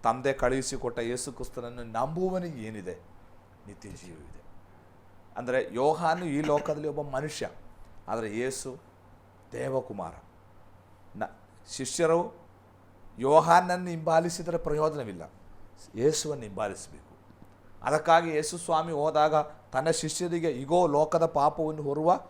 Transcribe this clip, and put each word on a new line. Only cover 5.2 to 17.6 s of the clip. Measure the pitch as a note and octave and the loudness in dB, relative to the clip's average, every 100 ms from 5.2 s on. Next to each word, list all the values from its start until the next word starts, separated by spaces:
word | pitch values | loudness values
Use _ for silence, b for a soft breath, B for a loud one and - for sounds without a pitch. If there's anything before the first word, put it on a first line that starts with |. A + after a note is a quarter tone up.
| - - | -16 -10
ಅಂದರೆ, | B2 B2+ - | -2 0 0
ಯೋಹಾನು | A2+ C#3+ D#3 E3+ E3+ | 2 2 2 0 0
ಈ | F3 C#3+ | -2 -2
ಲೋಕದಲ್ಲಿ | D3+ D3 D3 D3 D3+ | 2 0 0 -4 -4
ಒಬ್ಬ | C#3+ C#3 - | -6 -4 -4
ಮನುಷ್ಯ, | D3+ - F#2 - - - - - - | -6 -8 -10 -10 -20 -20 -20 -18 -6
ಆದರೆ | A2 A2 G#2+ | -4 -4 -2
ಯೇಸು | B2+ C3 C3 B2+ - - - - - - - | -4 -4 -10 -14 -18 -20 -20 -20 -20 -20 -16
ದೇವಕುಮಾರ. | A#2+ C3 C3 - G2+ E2 - - - - - - - - - - G2+ | -8 -2 -2 -4 -8 -8 -10 -20 -20 -20 -20 -20 -20 -20 -20 -20 -10
ನ-, | G#2+ - - - - | -10 -10 -20 -20 -16
ಶಿಷ್ಯರು | - C3 - E3 E3 G3 - - - - - - - - - | -8 -6 0 4 4 2 -8 -20 -20 -20 -20 -20 -20 -20 -4
ಯೋಹಾನನ್ನು | B2+ D#3 D#3+ E3+ F#3 F3+ F3+ | 6 6 8 6 6 -2 -2
ಹಿಂಬಾಲಿಸಿದರೆ | E3 D#3+ E3 E3+ E3+ E3+ E3 | -4 4 4 4 -4 -4 -4
ಪ್ರಯೋಜನವಿಲ್ಲ, | D#3+ D3+ D#3 D3 A#2 F2+ D#2+ - - - - - - | -2 0 0 0 -8 -10 -14 -16 -20 -20 -20 -20 -14
ಯೇಸುವನ್ನು | A2 C3 D#3 D3+ C#3+ | 2 2 2 -4 -6
ಹಿಂಬಾಲಿಸಬೇಕು. | A2 G2 G#2 F#2+ - - - - - - - - | -8 -4 -4 -6 -14 -18 -20 -20 -20 -20 -20 -20